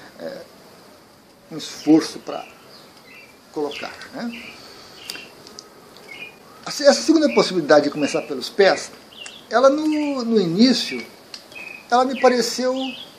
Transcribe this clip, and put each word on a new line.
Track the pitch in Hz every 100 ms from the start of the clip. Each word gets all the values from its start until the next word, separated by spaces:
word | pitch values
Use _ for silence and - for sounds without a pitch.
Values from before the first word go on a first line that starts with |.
| - -
é, | 160 165 - - - - - - - _ _ _ -
um | 156
esforço | - - 151 160 - -
pra | - - - - - - - - - - - - _
colocar, | 156 147 - - - -
né? | 135 233 233 - - - - - - - - - - - - - - - - - - - - - - -
Essa | - 285
segunda | 247 - 320 294
possibilidade | 226 - 185 151 151 143
de |
começar | 151 139 156
pelos | - 131 -
pés, | - 190 147 - - - - - - -
ela | 226 269
no, | 302 311 302 294 269 226
no | 220
início, | 175 175 254 - - 127 - - - - - - - - -
ela | 240
me | 262 262
pareceu | 254 247 226 - 254 262 262 233 -